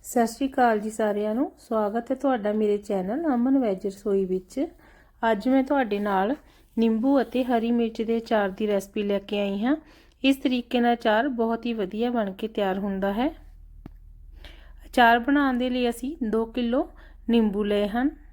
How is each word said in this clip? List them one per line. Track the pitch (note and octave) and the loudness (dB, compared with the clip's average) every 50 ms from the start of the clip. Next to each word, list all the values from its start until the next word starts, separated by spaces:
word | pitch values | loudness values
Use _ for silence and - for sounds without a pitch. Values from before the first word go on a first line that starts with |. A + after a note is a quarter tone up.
| _ - | _ -2
ਸਤਿ | - B3+ A#3 | 0 0 0
ਸ਼੍ਰੀ | A3 A3+ - C#4 C4+ | 0 0 -4 -4 -4
ਅਕਾਲ | C4+ - B3 A#3+ A3 G#3+ | 0 2 2 4 2 0
ਜੀ | G#3 A3 | -2 -6
ਸਾਰਿਆਂ | G#3+ - A3 G#3+ G#3 G#3 G#3 G#3+ G#3+ | -4 -2 -2 0 0 -2 -2 -2 -2
ਨੂੰ, | A#3 C#4+ - - _ | -2 -2 -4 -6 _
ਸਵਾਗਤ | - - A#3 A3 G#3+ G#3 G#3 A#3 A#3 - | -10 -4 -2 0 0 0 -2 -4 -4 -4
ਹੈ | C4 | -6
ਤੁਹਾਡਾ | C4 - C#4 C4 A#3+ G3 G#3 G#3 | -2 0 0 0 0 0 -2 0
ਮੇਰੇ | G#3+ G#3+ G#3 G#3 G#3 | 0 2 2 0 0
ਚੈਨਲ | G#3 - G#3 F#3+ F3+ F#3 A3 C#4+ E4+ D#4+ C4+ | -2 -2 -4 -2 -2 -2 -4 -2 0 0 0
ਅਮਨ | A#3+ A#3 C4 C4+ C#4 | 2 2 4 4 2
ਵੈਜ | B3+ A3 F#3+ F#3+ - | 2 2 -2 -2 -4
ਰਸੋਈ | G3+ F#3+ - - G#3+ G3 G3 F#3+ | -8 -8 -6 -2 0 0 0 2
ਵਿੱਚ। | F3+ F#3 F#3 F#3 - - C4 C#4+ E4 - - - - - - - _ _ _ - | 0 -2 -4 -4 -6 -6 -6 -6 -6 -6 -16 -20 -20 -20 -20 -20 _ _ _ 0
ਅੱਜ | A3+ A3+ G#3 G#3 B3+ | 0 0 2 2 2
ਮੈਂ | C4 C4+ C4 | 2 2 2
ਤੁਹਾਡੇ | C4 D4+ C#4 C4 G#3 G#3 G3+ | 2 2 0 2 0 -2 -2
ਨਾਲ | G3+ G#3 G3+ F#3+ F#3+ G#3 C#4 - - - - - _ _ _ | -2 0 0 2 2 0 -2 -4 -8 -20 -20 -20 _ _ _
ਨਿੰਬੂ | - A3+ A3+ A3+ A3 A3 C4+ C#4 C#4 | 2 2 2 2 2 2 2 2 2
ਅਤੇ | A#3 A3+ - B3 C4 | 2 0 -2 -4 0
ਹਰੀ | A#3+ B3+ A#3 A3 A#3 | 0 0 0 2 0
ਮਿਰਚ | A#3+ A#3+ A#3 A3+ A3+ - A3+ | 0 0 0 -2 -2 -4 -4
ਦੇ | G#3 A3+ A3+ | -2 -2 -2
ਅਚਾਰ | A3+ - A#3+ G#3+ G3+ F#3+ | -2 0 0 0 0 0
ਦੀ | F#3+ - G#3+ | -2 -2 -2
ਰੈਸਪੀ | G#3 G#3 G3 G3 - - G#3+ G#3 | 0 0 -2 -2 -4 -6 -4 -2
ਲੈ | G3+ G3+ G3 | -2 -2 -2
ਕੇ | G3 - G#3+ G3+ | -2 -4 -4 -2
ਆਈ | G3+ G3+ G3 G3+ G#3+ | -2 -2 -2 -2 0
ਹਾਂ। | B3 D4 D#4+ - - - - - _ _ _ - | 0 0 -2 -4 -16 -20 -20 -20 _ _ _ 2
ਇਸ | C4+ C4+ | 2 2
ਤਰੀਕੇ | C4+ - C4+ B3+ B3 A#3+ - - A#3+ | 2 0 -2 -2 -2 -4 -2 -2 0
ਨਾਲ | A#3+ A#3+ A#3+ | 2 2 2
ਅਚਾਰ | A#3 - A#3 G#3 G#3+ A#3+ D4 B3+ | 2 2 2 2 4 2 0 0
ਬਹੁਤ | A3+ A3+ A3+ A#3 A3+ A3+ | -2 -2 -2 -2 -4 -4
ਹੀ | A#3+ A#3 | -6 -4
ਵਧੀਆ | A3+ G3+ F#3 G3 G#3+ A#3 B3 | -4 -4 -4 -2 -4 -4 -2
ਬਣ | A#3+ A#3 G#3+ G3 F#3+ | 0 -2 -2 -2 -4
ਕੇ | - - A3 | -6 -8 -6
ਤਿਆਰ | A3 - G3+ F#3+ F#3 G3 | -4 -2 -2 0 0 -2
ਹੁੰਦਾ | G3 G3+ G3 F#3+ F#3+ G3 G3 | -2 -4 -4 -2 -2 -2 0
ਹੈ। | G#3+ B3 D#4 E4 - - - - - - - - - - - - - - - - - - - - - - - - - - - - - - | 0 -2 -2 -4 -6 -20 -20 -20 -20 -20 -20 -20 -20 -20 -20 -20 -20 -20 -20 -20 -20 -20 -20 -20 -20 -20 -20 -20 -20 -20 -20 -20 -20 -20
ਅਚਾਰ | - - - A#3+ A#3 A#3 A#3+ | -4 2 6 6 6 6 4
ਬਣਾਉਣ | A#3 C#4 C#4 D4 C#4+ C4+ B3+ A#3+ | 2 2 2 2 2 2 0 0
ਦੇ | B3 B3+ | -2 -2
ਲਈ | B3 B3+ B3 A#3 | -2 0 0 0
ਅਸੀਂ | A#3 A#3 - C4 D#4+ - B3+ | -2 -2 -6 -8 -6 -4 -4
ਦੋ | G#3+ G#3 A3 A3+ | -2 0 -2 -2
ਕਿਲੋ | A3+ A3+ B3 A#3+ A#3 A#3 C4+ E4+ E4 - - - - - - - - | -2 -4 -4 -2 0 0 0 -2 -2 -8 -20 -20 -20 -20 -14 -4 2
ਨਿੰਬੂ | A#3 A#3 A3 G#3+ F#3+ G3+ G#3 | 4 4 4 4 0 0 -2
ਲਏ | G3+ G#3 G3+ G3+ G#3 | 0 0 0 0 0
ਹਨ। | G3 A#3+ B3+ D4 E4 - - - | 0 0 -2 -2 -4 -4 -20 -20